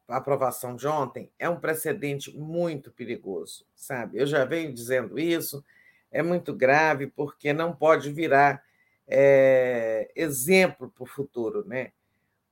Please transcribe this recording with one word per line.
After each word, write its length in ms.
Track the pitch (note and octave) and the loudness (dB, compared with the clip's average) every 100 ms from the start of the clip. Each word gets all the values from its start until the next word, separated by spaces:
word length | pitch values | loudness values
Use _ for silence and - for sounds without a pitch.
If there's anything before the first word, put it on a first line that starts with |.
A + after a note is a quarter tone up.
| - | -8
aprovação 720 | B2 C3+ C#3 C3 A#2+ B2 A#2+ | -6 -2 0 -2 -4 -10 -8
de 100 | C#3 | -4
ontem 420 | D3+ C3 - G2 - | -4 -4 -8 -16 -8
é 80 | D3+ | -6
um 100 | E3+ | -4
precedente 800 | D#3 D#3 D#3+ C#3+ C#3+ C#3 - - | -4 -4 -4 -4 -4 -6 -10 -14
muito 540 | D3+ E3 F3 D3 A#2+ | -8 -4 -4 -4 -12
perigoso, 720 | - A#2 A2+ - F2 - - _ | -14 -10 -10 -8 -10 -10 -16 _
sabe? 460 | _ - C3 A2 G#2 | _ -10 -8 -6 -4
Eu 80 | C#3+ | -2
já 160 | D3 | 0
venho 280 | C3 E3 D#3+ | 0 -2 -6
dizendo 460 | A#2+ A#2 B2+ A2 G#2+ | -10 -4 -4 -4 -4
isso, 460 | E3+ E3 - C#3+ - _ _ _ _ | -2 -2 -4 -12 -16 _ _ _ _
é 140 | - | -4
muito 320 | E3 F3 E3+ | -2 -2 -4
grave, 540 | G#2+ B2+ C#3+ D#3+ C#3 C#3 | 0 4 4 4 0 -4
porque 440 | - D3 - D3 | -6 -8 -6 -4
não 220 | D3+ E3+ | -2 -2
pode 380 | E3+ D#3 D#3 C#3+ | 2 4 4 2
virar, 500 | D3 D#3+ C#3 C#3+ C#3 _ _ _ _ - | -4 2 6 6 2 _ _ _ _ -2
é, 1000 | C3 C#3 C3+ C3+ C3 B2+ A#2+ A2+ A2 - | 4 8 8 8 6 4 0 -2 -2 -4
exemplo 760 | - D#3+ C3 C#3 F#3+ F3+ C#3+ B2 | -4 -4 -2 2 4 4 0 -14
pro 160 | - | -14
futuro, 640 | B2+ - C#3 B2 A2+ G#2 G#2 | -14 -10 -8 -6 -4 -4 -6
né? 240 | B2 A#2+ _ _ _ _ _ _ | -8 -8 _ _ _ _ _ _